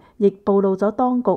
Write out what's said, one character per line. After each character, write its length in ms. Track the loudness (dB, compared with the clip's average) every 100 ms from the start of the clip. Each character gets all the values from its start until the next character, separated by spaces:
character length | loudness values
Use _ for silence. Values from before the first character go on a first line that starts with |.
| _ -2
亦 140 | -2
暴 300 | 0 0 0
露 160 | 0 0
咗 140 | -2
當 320 | -2 -2 0
局 80 | -2